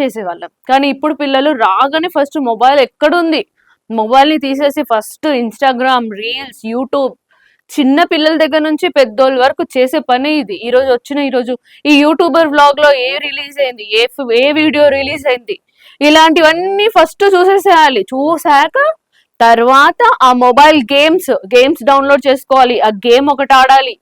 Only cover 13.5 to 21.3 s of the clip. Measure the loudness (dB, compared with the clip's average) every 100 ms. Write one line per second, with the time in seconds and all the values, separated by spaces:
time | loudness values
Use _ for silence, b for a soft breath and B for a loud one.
13.5 | -6 -6 -6 -4 -2 -2 -4 -2 0 0
14.5 | 0 -2 2 0 0 -4 -6 -4 -6 -6
15.5 | -14 _ b b b 2 4 4 4 2
16.5 | 2 -2 -2 0 2 0 0 0 2 2
17.5 | 2 2 4 4 0 -4 -4 -4 -2 0
18.5 | 2 2 0 -2 -4 _ _ _ 0 2
19.5 | 2 2 4 2 2 0 2 2 2 2
20.5 | 4 4 4 0 0 2 0 -2